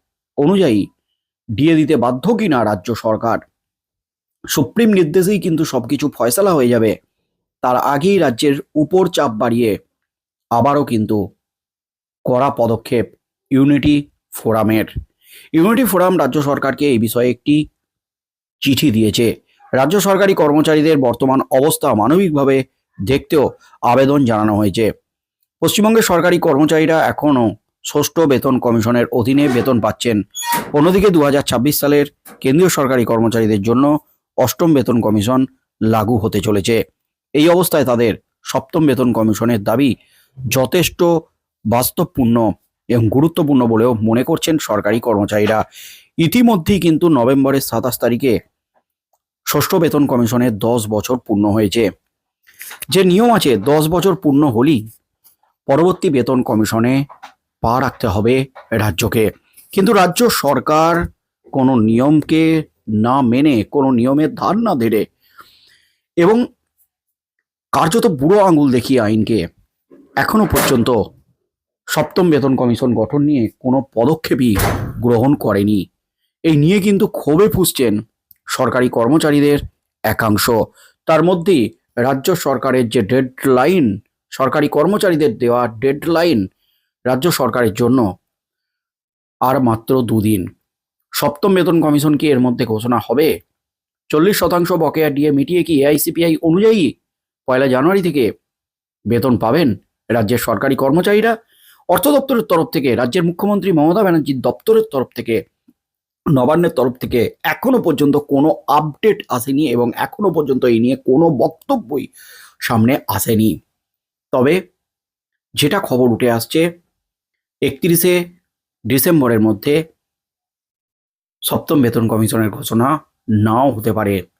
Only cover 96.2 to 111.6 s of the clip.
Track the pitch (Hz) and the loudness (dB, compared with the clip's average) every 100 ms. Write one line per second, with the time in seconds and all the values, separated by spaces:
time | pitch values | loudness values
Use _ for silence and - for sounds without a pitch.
96.2 | 170 156 165 175 220 226 131 - _ _ | -2 0 0 2 2 2 0 -4 _ _
97.2 | _ _ - 127 139 127 151 196 175 143 | _ _ -4 0 2 2 2 0 0 0
98.2 | 107 - _ _ _ _ _ _ 104 117 | -2 -4 _ _ _ _ _ _ -4 -2
99.2 | 135 117 113 147 143 98 _ _ - 117 | 0 0 0 0 0 -2 _ _ -4 -2
100.2 | 104 120 - 113 139 135 135 160 185 208 | -2 -2 -2 -2 -2 0 0 0 2 0
101.2 | 196 - _ _ _ _ - 180 277 285 | 0 -4 _ _ _ _ -4 0 2 0
102.2 | 269 240 - 170 156 160 131 113 123 180 | 0 -4 0 -2 0 -2 -2 0 0 0
103.2 | 170 170 202 202 180 160 156 185 196 165 | -2 -2 -2 -2 0 2 2 2 2 0
104.2 | 147 135 123 - - 220 220 139 117 - | -2 -2 -4 -2 2 2 2 -4 -6 -8
105.2 | 113 110 - _ _ _ _ _ _ _ | -4 -4 -4 _ _ _ _ _ _ _
106.2 | - 135 127 160 175 - 127 123 113 120 | 0 2 2 2 0 0 -2 -4 -4 -2
107.2 | 107 - 156 156 240 247 170 139 147 147 | -2 -4 -6 -4 0 0 0 0 0 0
108.2 | 147 139 156 - - 147 156 143 220 202 | 0 0 0 0 0 0 -2 -2 -2 -2
109.2 | - 123 131 139 151 120 120 - 139 - | -4 -6 -4 -2 0 0 -2 -4 -8 -2
110.2 | 208 165 147 127 127 113 120 131 - 131 | -2 -2 -2 0 2 2 0 -2 0 2
111.2 | 165 127 - - | 2 0 -2 -4